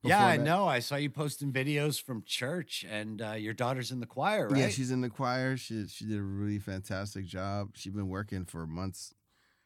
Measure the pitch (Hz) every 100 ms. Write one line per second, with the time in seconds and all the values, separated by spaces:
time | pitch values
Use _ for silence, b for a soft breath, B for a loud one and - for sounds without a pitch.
0 | 139 196 190 156 147 180 190 127 - 143
1 | 147 139 151 - 143 131 135 147 151 143
2 | - 117 - - 123 180 135 - 95 107
3 | 107 107 110 110 107 113 123 131 120 127
4 | 117 - 165 214 117 135 123 101 127 127
5 | 123 - 127 127 131 131 - 110 101 -
6 | 107 104 98 98 104 104 101 95 95 95
7 | 101 98 90 92 98 101 101 - 98 101
8 | 98 92 104 95 87 82 80 85 95 92
9 | - _ _ _ _ _